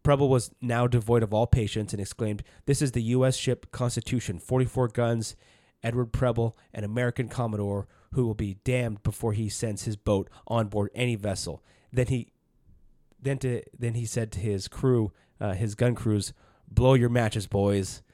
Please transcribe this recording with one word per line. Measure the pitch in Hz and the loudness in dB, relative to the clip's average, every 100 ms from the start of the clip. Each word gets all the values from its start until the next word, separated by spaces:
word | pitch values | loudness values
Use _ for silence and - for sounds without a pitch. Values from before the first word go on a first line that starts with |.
Preble | - 143 143 | 4 4 4
was | 131 - _ | 4 2 _
now | 123 117 123 | -2 0 2
devoid | 120 107 120 | 2 4 2
of | 110 | 4
all | 107 120 | 0 4
patience | 135 104 110 104 | 4 2 -4 -6
and | 101 | -6
exclaimed, | 98 - 107 104 - - - | -8 -6 -4 -4 -10 -10 -2
"This | 139 | 0
is | 143 | 0
the | 120 | 0
U | 113 127 131 | 0 2 2
S | 127 | 0
ship | - 123 - | -2 -4 -6
Constitution, | - 123 117 - 123 - 87 | -4 -4 -2 -2 -4 -4 -8
forty-four | - 127 123 131 123 | -2 0 0 0 -2
guns, | - 117 117 107 - _ _ _ _ | 0 0 0 -4 -10 _ _ _ _
Edward | 113 123 117 | -4 -2 -2
Preble, | - 127 117 113 - _ | 0 0 0 -2 -4 _
an | - | -10
American | 104 113 123 - 113 | -6 -2 -2 -2 -6
commodore, | - 120 104 101 101 - _ _ | -4 -4 -2 -2 -4 -6 _ _
who | 131 120 | -2 0
will | 107 | -2
be | 104 95 | -6 -4
damned | - 123 117 101 | -2 0 -2 -2
before | - - 117 | -4 -2 -2
he | 107 107 | 0 -2
sends | - 113 101 | -4 -4 -4
his | - 104 | -6 -4
boat | - 101 92 - - | 0 0 0 -12 -4
on | 117 107 | -2 0
board | 104 101 - | -2 -2 -2
any | 123 113 | -2 -2
vessel." | 101 92 - 69 _ _ _ | -4 -4 -6 -12 _ _ _
Then | 123 123 | -2 0
he, | 131 - _ _ _ _ - - _ _ _ | 0 -4 _ _ _ _ -20 -20 _ _ _
then | 135 135 | -4 -2
to, | 131 120 - - | -2 -2 -6 -6
then | 120 | -4
he | 117 117 | -2 -4
said | 120 110 | -4 -4
to | - | -4
his | 107 98 - | -2 -2 -4
crew, | - 131 123 107 _ _ _ | 0 2 4 2 _ _ _
uh, | 107 | -4
his | 92 110 101 | -2 -4 0
gun | 120 113 | 0 2
crews, | 110 104 95 - _ _ - | 0 0 -2 -12 _ _ 0
"Blow | 107 127 | 4 6
your | 135 120 | 6 6
matches, | 120 113 113 95 | 2 0 -2 -2
boys." | 101 101 101 95 - _ | 0 2 2 0 -8 _